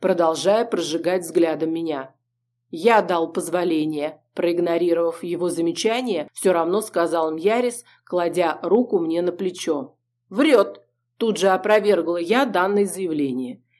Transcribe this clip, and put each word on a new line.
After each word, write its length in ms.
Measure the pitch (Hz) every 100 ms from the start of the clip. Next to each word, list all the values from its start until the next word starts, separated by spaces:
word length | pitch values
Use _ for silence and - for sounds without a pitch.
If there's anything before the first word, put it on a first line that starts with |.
продолжая 640 | 185 175 165 156 160 214
прожигать 580 | 240 175 151 165 165 185
взглядом 500 | 170 175 165 151 160
меня. 420 | 165 165 143 135 _ _ _ _ _ _
«Я 320 | 165 202 226
дал 300 | 180 175 165
позволение», 880 | 185 170 175 175 160 151 151 151 156 _
проигнорировав 880 | - 175 175 170 170 175 170 170 165
его 260 | 175 175 175
замечание, 800 | 170 165 165 220 233 254 175 151
все 200 | - 190
равно 280 | 170 165 180
сказал 500 | 170 175 170 165 160
Мьярис, 540 | 160 185 226 247 240 - _
кладя 540 | _ 180 175 165 165 151
руку 360 | 170 208 247 196
мне 240 | 165 170
на 80 | 180
плечо. 640 | 175 185 180 - 147 131 _ _ _ -
«Врет», 520 | 190 311 240 202 - _ _ _ -
тут 180 | 226 -
же 120 | 190
опровергла 680 | 185 202 214 202 180 165 175
я 300 | 170 233 262
данное 400 | 185 185 202 202
заявление. 760 | 196 185 151 139 127 123 - _ _